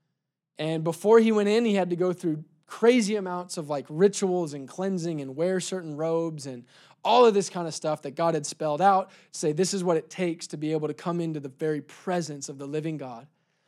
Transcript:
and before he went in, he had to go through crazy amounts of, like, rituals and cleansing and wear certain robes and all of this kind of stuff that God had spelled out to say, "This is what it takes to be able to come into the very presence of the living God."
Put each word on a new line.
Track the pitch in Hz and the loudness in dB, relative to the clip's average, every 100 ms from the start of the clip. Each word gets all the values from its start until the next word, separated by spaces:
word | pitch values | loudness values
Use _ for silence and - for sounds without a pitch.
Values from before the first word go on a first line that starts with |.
| _ _ _ _ _ - | _ _ _ _ _ -8
and | 156 160 | -4 -2
before | 160 160 208 226 | -2 0 6 8
he | 226 | 8
went | 214 202 | 4 2
in, | 220 | 2
he | 233 | 2
had | 202 180 | 2 0
to | 170 | 0
go | 180 | -2
through | 175 170 156 - _ - | -2 -4 -4 -8 _ -20
crazy | - 226 254 202 | 0 4 6 4
amounts | 214 185 180 180 - | -2 -4 -6 -8 -8
of, | 147 | -6
like, | 147 - | -6 -4
rituals | 156 196 196 190 180 165 | 2 2 2 0 0 -2
and | 143 131 | -6 -12
cleansing | - 190 185 170 156 | -6 -4 -4 -4 -6
and | 135 135 | -6 -2
wear | 175 185 | -2 -2
certain | - 185 160 147 | -4 -8 -8 -6
robes | 160 165 165 156 135 | -2 -2 -2 -6 -10
and | 123 - _ - _ | -12 -16 _ -20 _
all | 190 240 | 4 8
of | 233 | 8
this | 202 190 | 6 0
kind | 180 170 | -4 -6
of | |
stuff | - 156 151 | -6 -4 -4
that | 143 139 | -6 -2
God | 165 | 0
had | 160 | 0
spelled | 147 - 156 147 | -4 -6 -4 2
out | 196 190 190 - _ | 4 4 2 -10 _
to | - | -6
say, | 160 | -2
"This | 151 190 | 0 0
is | 196 | 0
what | 180 160 | 0 0
it | - | -2
takes | - 175 165 - | -4 -4 -4 -10
to | 160 | -8
be | 151 | -4
able | 156 151 | -2 -4
to | |
come | 151 180 170 | -6 -6 -4
into | 165 156 | -4 -6
the | 139 | -10
very | 131 160 151 | -6 -4 -4
presence | 135 - - 180 151 143 139 | -6 -12 -6 -4 -4 -10 -12
of | 139 | -12
the | 143 | -8
living | 156 160 151 | -6 -6 -6
God." | 135 117 135 _ _ _ | -10 -14 -18 _ _ _